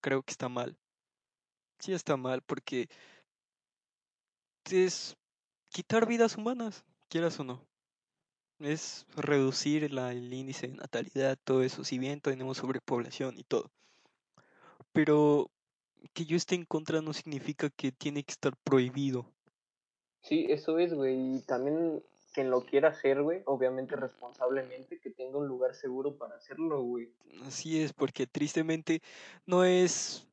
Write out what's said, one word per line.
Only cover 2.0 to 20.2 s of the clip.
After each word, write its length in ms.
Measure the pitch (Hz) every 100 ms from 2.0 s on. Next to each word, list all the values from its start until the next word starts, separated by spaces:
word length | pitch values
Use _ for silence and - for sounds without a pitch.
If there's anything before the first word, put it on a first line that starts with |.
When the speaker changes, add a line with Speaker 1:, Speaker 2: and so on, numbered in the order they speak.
| - 143
Speaker 1:
mal 260 | 127 131
porque 460 | _ 135 - 127 120 - - - _ _ _ _ _ _ _ _ _ _ _ _ _ _ -
es 460 | 185 185 175 - - _ _ _ _ _
quitar 360 | - - 220 226
vidas 300 | 233 226 -
humanas, 480 | 214 254 226 - _ _ _
quieras 300 | 165 170 160
o 40 |
no. 160 | 135 123 _ _ _ _ _ _ _ _ _ _
Es 460 | 147 156 - - - -
reducir 760 | 143 143 135 135 147 151 151
la, 200 | 135 127
el 200 | 123 123
índice 360 | 127 135 131 127
de 60 |
natalidad, 640 | 135 - 117 - 135 135 135
todo 200 | - 131
eso. 220 | 131 -
Si 140 | 131 127
bien 220 | 131 147
tenemos 380 | 147 131 131 131
sobrepoblación 760 | 127 131 - 123 120 - 135 120
y 40 |
todo. 260 | - 120 - _ _ _ _ _ _ _ _ _ - - -
Pero 580 | - 151 151 151 147 - _ _ _ _ _ -
que 120 | -
yo 120 | 160 170
esté 180 | -
en 100 | 185
contra 360 | 165 160 156 160
no 120 | 156
significa 560 | 147 - 143 - 151 151
que 200 | _ 135
tiene 300 | 131 151 147
que 100 | 139
estar 240 | - 143 127
prohibido. 760 | - 135 123 131 139 127 123 _ _ _ _ _ _ _ _ _